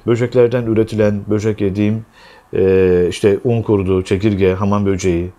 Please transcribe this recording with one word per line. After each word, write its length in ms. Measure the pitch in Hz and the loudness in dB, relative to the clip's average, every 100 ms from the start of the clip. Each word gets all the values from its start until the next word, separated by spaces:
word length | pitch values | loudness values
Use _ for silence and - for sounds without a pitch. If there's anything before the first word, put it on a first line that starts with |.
| 107 | -2
böceklerden 580 | 117 120 127 120 123 113 | -2 0 2 2 0 -2
üretilen, 560 | 110 110 110 104 104 104 | 0 0 0 0 0 -4
böcek 320 | 107 110 101 | -2 -2 -2
yediğim, 440 | 101 98 104 113 110 _ - - _ | -4 0 -2 -2 -8 _ -20 -20 _
e, 520 | - 95 95 92 90 87 | 0 2 4 4 2 0
işte 300 | - 107 101 | 0 0 0
un 180 | 123 117 | 0 -2
kurdu, 420 | 110 101 92 92 | 0 0 2 -2
çekirge, 500 | 90 95 107 98 95 | 0 -2 0 2 0
hamam 320 | 92 101 104 98 | 0 -2 0 0
böceği, 440 | 95 95 85 90 | -2 -2 -2 -4